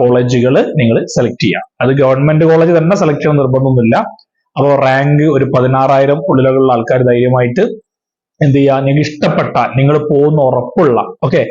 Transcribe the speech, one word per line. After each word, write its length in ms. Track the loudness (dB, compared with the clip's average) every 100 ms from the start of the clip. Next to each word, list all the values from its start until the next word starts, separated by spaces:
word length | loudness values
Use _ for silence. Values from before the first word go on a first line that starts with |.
കോളേജുകൾ 540 | 2 0 0 0 2 0 0 -2
നിങ്ങൾ 160 | 0 0 -2
സെലക്ട് 280 | -4 -4 -4
ചെയ്യാം. 200 | -4 -4 -8 -6
അത് 100 | -2 0
ഗവൺമെന്റ് 420 | 0 2 0 2 2
കോളേജ് 240 | 2 2 2
തന്നെ 180 | 0 0
സെലക്ട് 220 | 0 -2
ചെയ്യണം 180 | -2 0
നിർബന്ധമൊന്നുമില്ല. 540 | 0 0 0 0 2 0 -4 -10 _ _ _ -4
അപ്പൊ 120 | 0 0 0
റാങ്ക് 400 | 0 0 2 2 0
ഒരു 120 | 0
പതിനാറായിരം 680 | 0 0 0 2 2 2 0 0
ഉള്ളിലുള്ള 400 | 0 2 2 2 0
ആൾക്കാർ 260 | 0 0 2
ധൈര്യമായിട്ട് 540 | 2 0 0 0 -2 -4 -6 -16 _ _ _ _ _
എന്ത് 120 | 0 2
ചെയ്യുക, 180 | 2 0 0
നിങ്ങൾക്ക് 180 | -2 -2
ഇഷ്ടപ്പെട്ട, 500 | -4 -4 -2 -2 -2 -2 0
നിങ്ങൾ 160 | 0 0 0
പോകുന്ന 300 | 0 2 2 0
ഉറപ്പുള്ള, 500 | -2 -4 0 0 0 -2 -6 -4
ഓക്കെ, 140 | -2 -4